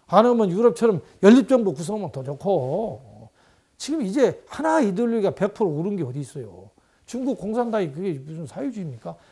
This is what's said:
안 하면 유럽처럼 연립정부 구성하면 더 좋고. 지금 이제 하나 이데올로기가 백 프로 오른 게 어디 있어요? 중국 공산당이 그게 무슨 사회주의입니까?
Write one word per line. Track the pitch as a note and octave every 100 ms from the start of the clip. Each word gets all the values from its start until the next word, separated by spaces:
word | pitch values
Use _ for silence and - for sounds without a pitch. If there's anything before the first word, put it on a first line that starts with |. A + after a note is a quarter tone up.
| -
안 | F#3+ A#3+
하면 | A#3+ G3+
유럽처럼 | F3+ A#3+ - A3+ F3 - -
연립정부 | G3 B3+ G#3+ B3+ G3
구성하면 | E3 E3 G#3+ F3+
더 | C#3+
좋고. | B2+ C#3 F#3+ F3+ B2+ F3 A3+ - - G#2+ A#2 _ _ _ _ -
지금 | - D#4+
이제 | G3 A#3+ A3 - -
하나 | - D#4 D#4+
이데올로기가 | G#3+ F3+ A#3 A#3 F#3+
백 | - G3+ -
프로 | G3+
오른 | D3 F#3 G3+
게 |
어디 | B2+ C3+
있어요? | C3 D3 G#2+ F#2+ G2+ _ _ _ -
중국 | A#3+ C4 A#3
공산당이 | G3+ A3+ A#3 A3 E3+
그게 | C#3+ G3 C#3+
무슨 | C#3+ D#3+ D3+
사회주의입니까? | - C#4 G#3+ E3 A#2+ E3+ E3 _